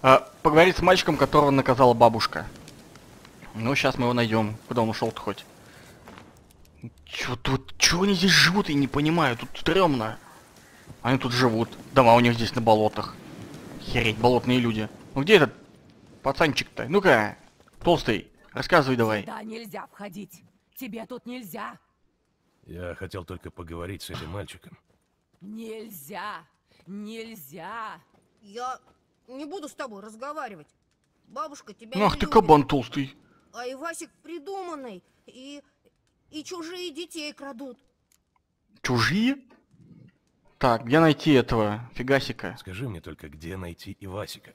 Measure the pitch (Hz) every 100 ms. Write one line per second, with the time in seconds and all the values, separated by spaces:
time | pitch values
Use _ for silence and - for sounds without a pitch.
0 | 131 131 - - 160 151 180 170 180 185
1 | - 147 139 151 143 139 131 123 127 117
2 | 117 113 - - - - - - - -
3 | - - - - - 107 117 139 135 131
4 | 123 123 117 110 107 107 - 120 110 107
5 | 117 - - 98 - - - - - -
6 | - - - - - _ - _ 120 -
7 | - - - 120 139 131 - - - 170
8 | 202 185 185 151 147 196 185 143 135 143
9 | 151 170 143 117 - - - 180 180 131
10 | 110 - - - - - - - - -
11 | 117 131 127 120 127 110 117 - - 135
12 | 117 120 120 117 113 - 113 107 107 -
13 | - - - - - - - - - 123
14 | 113 107 117 123 123 127 117 107 107 -
15 | - - 151 208 127 - - - _ -
16 | - - 135 - 165 120 - - 113 190
17 | 190 120 104 - _ _ _ - - 170
18 | - 101 - _ _ 123 - 175 135 123
19 | 113 107 98 - 220 226 226 196 165 -
20 | 202 180 190 - _ _ _ - 262 220
21 | 220 247 226 247 208 - 226 220 _ _
22 | _ _ _ _ _ _ - 87 90 82
23 | 92 98 87 90 - - 82 85 87 80
24 | - 78 80 101 80 - - - _ _
25 | _ _ _ _ 190 220 226 220 220 180
26 | 135 165 208 180 160 _ _ _ - 202
27 | 208 226 226 214 135 160 170 226 214 170
28 | _ _ _ _ 208 214 247 247 _ _
29 | _ _ _ 262 294 381 294 - 269 202
30 | 220 220 269 302 254 180 147 _ _ _
31 | _ _ _ 240 311 285 - - 226 185
32 | 202 - - 233 170 151 135 143 117 147
33 | 131 - _ _ _ 226 247 262 330 330
34 | 330 _ 311 339 285 392 359 302 254 185
35 | _ _ - 254 269 285 _ _ _ _
36 | _ _ _ 311 302 359 320 359 359 285
37 | 339 330 294 294 277 240 277 233 _ _
38 | _ _ _ _ _ _ _ _ - 120
39 | 113 185 240 277 _ _ _ _ _ -
40 | - _ _ _ _ _ 131 117 120 151
41 | 160 151 - 131 117 117 107 107 123 -
42 | 127 135 - 113 92 113 - 92 131 87
43 | 85 76 78 76 82 95 87 85 - 95
44 | 98 92 - - -